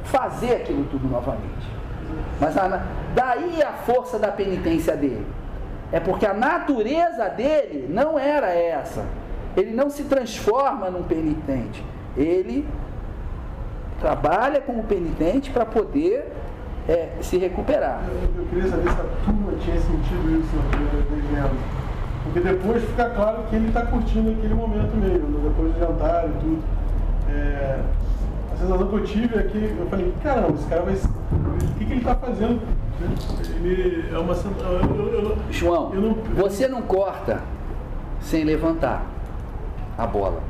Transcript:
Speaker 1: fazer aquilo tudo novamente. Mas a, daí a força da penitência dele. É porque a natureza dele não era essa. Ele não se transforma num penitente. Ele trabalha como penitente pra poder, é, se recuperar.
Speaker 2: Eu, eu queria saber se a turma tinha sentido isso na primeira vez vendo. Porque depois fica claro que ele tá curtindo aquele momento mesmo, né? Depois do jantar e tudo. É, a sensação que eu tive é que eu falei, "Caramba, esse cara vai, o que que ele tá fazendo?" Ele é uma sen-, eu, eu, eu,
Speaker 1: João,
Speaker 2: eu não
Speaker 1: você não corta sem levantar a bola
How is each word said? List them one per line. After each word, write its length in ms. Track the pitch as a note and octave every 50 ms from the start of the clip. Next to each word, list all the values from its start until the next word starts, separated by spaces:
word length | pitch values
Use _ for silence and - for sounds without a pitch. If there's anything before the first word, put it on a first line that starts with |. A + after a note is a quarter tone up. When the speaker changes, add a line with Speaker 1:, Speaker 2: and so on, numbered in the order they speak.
| -
Speaker 1:
fazer 540 | - - C4 B3 G3 D3+ C#3 - B3 A#3
aquilo 280 | G3 - - D#3+ C#3 C#3 C3+
tudo 180 | - C3 C3 C3
novamente. 640 | B2+ B2 A#2+ B2+ A2+ G#2+ G#2 G2+ - - - - - - - - - - - - D#3+ D#3 - - - -
Mas 160 | - D#3+ -
a, 260 | G3+ F#3+ F#3 F#3+ F3+ F#3+ - - - - - -
daí 480 | - B3+ B3+ A#3+ B3 D#4+ F4 E4 D#4+ D4
a 80 | B3
força 480 | - - - - A#3+ B3+ - - - G#3+
da 80 | G#3+
penitência 680 | G3+ G3 - G3 F#3+ F#3 D#3+ - E3 E3 D#3 C#3+ F3 D#3+
dele. 300 | C#3+ C#3+ C#3 A#2+ G#2+ - - - - - - - - - - - - - -
É 80 | - E3
porque 260 | - - F3+ G3 A3+
a 80 | G#3 G3
natureza 960 | G#3 A#3+ C#4+ E4+ E4 - - C#4+ A#3 G#3 A3 D4 E4 E4+ E4+ E4+ E4+ A3 F#3
dele 580 | - F#3 A#3 C#4+ D#4 D4+ B3 - D#3 C#3 B2+ B2+
não 300 | D#3+ G#3+ C#4 D#4 D#4+ C#4+
era 300 | C4 C#4+ D4 D4 B3+ F#3+ F3
essa. 520 | E3+ E3+ E3+ D#3+ C#3+ B2+ - - - G2+ F#2 - - - - - - - - -
Ele 160 | F3 G3 A3
não 180 | A3 A#3+ C#4 C#4+
se 140 | C#4 - C#4
transforma 840 | - C#4 C4+ B3 - - - - G3+ G#3+ C4 C#4 C4+ G#3+ A#3+ F#3+ F#3
num 140 | F#3 F3+ D#3+
penitente. 800 | - E3+ D#3+ D#3+ D#3 D3+ D3 - C#3 C3+ B2+ A2+ G#2+ - - - - - - - - -
Ele 520 | - C#3+ E3 F3+ F#3 - A3+ A#3 C#4 D4+ - - - - - - - - - - - - - - - - - - - - - - - - - - -
trabalha 640 | - D#3 C#3+ - - D3+ E3 G3+ A#3 C#4 D4+ C#4
como 220 | C4 - B3 A3+ G#3+
penitente 680 | G#3+ G#3 F#3 F3 D#3+ D3 - - E3+ G3+ C#4 C4+ -
pra 140 | - B3 A3
poder, 680 | A3 - A3+ G3 - - C#3+ D#3 - - C#4 D4+ - - - - - - - - - - - -
é, 220 | - D#3+ E3+ D#3+ - - -
se 160 | - - -
recuperar. 640 | F3+ F#3+ F3+ - - - - C#4+ - F3 D3 B2+ - -
Speaker 2:
Eu, 340 | - - - - - - F3
eu 60 | E3+ -
queria 200 | - F3+ F#3+ F#3
saber 200 | E3 D#3 E3+ F3
se 120 | - -
a 40 | - - - - -
turma 280 | G3+ G#3+ G#3 G3+ F3+ E3 E3+
tinha 200 | E3 E3+ - C#3+
sentido 600 | C#3+ - - D3+ C#3+ - F3+ F3 - D#3+ D#3+ D#3+
isso 160 | D#3+ - D#3+
na 140 | D#3 C#3+ -
primeira 280 | - D3 D3 D3 D3 D3 C#3+ C#3+
vez 140 | D3 D3 C#3+ C#3+
vendo. 500 | D3 C#3+ C3 C3 B2+ B2+ - - - - - - - - - - - - -
Porque 160 | - - F3
depois 440 | F3+ F#3+ F#3+ F3+ E3 G3+ A#3 A#3 -
fica 260 | - - - A#3+ A#3+
claro 340 | A3+ G#3 G3+ G#3+ A3 A3 A3 -
que 60 | G#3+
ele 160 | A3 A3 A3
tá 140 | - A#3+ B3
curtindo 460 | C4 B3+ A#3+ A3+ A3+ G#3+ A3 A3 A3
aquele 220 | A3 A3 A3 G#3+ G#3+
momento 420 | A3 A3+ A3 G#3 G#3+ G#3 - -
mesmo, 320 | G#3+ G3 F#3+ F3+ E3+ D3+
né? 220 | C#3+ D3 D3 D3 D3
Depois 240 | D3+ D3+ D#3+ D#3+ D#3+
do 60 | E3+
jantar 460 | E3+ E3 D#3+ E3 D3+ D#3 E3+ E3+ E3
e 60 | D3+ C#3+ D3
tudo. 240 | D#3 D#3 D#3+ D#3 - - - - - - - - - - - - - -
É, 500 | C#3+ C#3+ C#3+ C#3+ C#3+ C#3+ C#3 C#3 C3 - - - - - - - - - - - - - - - -
a 40 |
sensação 300 | - F3+ F#3 F#3 F3+ G3+
que 60 | G3 G#3
eu 100 | G#3+ -
tive 340 | - - G#3 A#3+ A#3+ A3+
é 60 | G3+ F3+
que 320 | - G3+ G#3+ G#3+ G#3+ -
eu 100 | - - -
falei, 240 | - G3 F3+ F3 E3 - -
"Caramba, 300 | D4 C4+ B3 F#3+ D#3+ D3+
esse 140 | D3 -
cara 140 | - - B3 C4+
vai, 100 | G3 G3
o 800 | - - - - - - - - - - - - - - - -
que 80 | - G#3+
que 60 | -
ele 100 | - B3
tá 140 | A#3+ A#3 B3
fazendo?" 460 | C4 - B3 G#3+ F#3 G#3+ A#3+ A#3+ - A3 - - - - - - - F3 F#3 F#3+ - - - - - - - -
Ele 540 | E3 E3+ F3 F#3 F#3 F3 F3+ F3 E3 - - E3
é 40 |
uma 180 | E3 E3+ E3+ F3
sen-, 160 | - - - - -
eu, 360 | - - F3+ F3+ - - -
eu, 340 | - - - A#3 G#3 G3+ -
eu, 80 | - - - -
Speaker 1:
João, 420 | - - E3 F3 E3+ E3 - - F#3+
Speaker 2:
eu 80 | F#3+
não 120 | G#3 A3+ A3 - - - -
Speaker 1:
você 320 | E3 F#3+ G3+ G3 - C4
não 160 | C4 C4 A#3+ A3+
corta 560 | - F#3+ F#3+ G3 F#3+ - - - A#2+ G#2+ F2+ - - - - - - - - - - - - - - - -
sem 240 | - - - D#3+ D#3
levantar 600 | D#3 D#3 C#3+ D#3 E3 E3 D#3+ D3+ B2+ G#2+ - - - - - - - - - - - - - - - - - - - -
a 80 | - A#2
bola 360 | A2 G2 G#2 G2 F#2 F2+ F2 - -